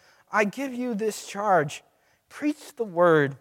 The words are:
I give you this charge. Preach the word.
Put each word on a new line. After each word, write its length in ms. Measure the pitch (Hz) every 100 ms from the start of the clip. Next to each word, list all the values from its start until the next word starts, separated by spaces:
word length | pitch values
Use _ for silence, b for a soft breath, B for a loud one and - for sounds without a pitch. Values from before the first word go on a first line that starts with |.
| b b b
I 140 | 208 208
give 280 | 254 277
you 220 | 240 247 214
this 320 | 220 - -
charge. 560 | 202 214 175 147 - _ _ _ _ _
Preach 440 | - 294 - - -
the 80 | 214
word. 520 | 170 175 156 139 135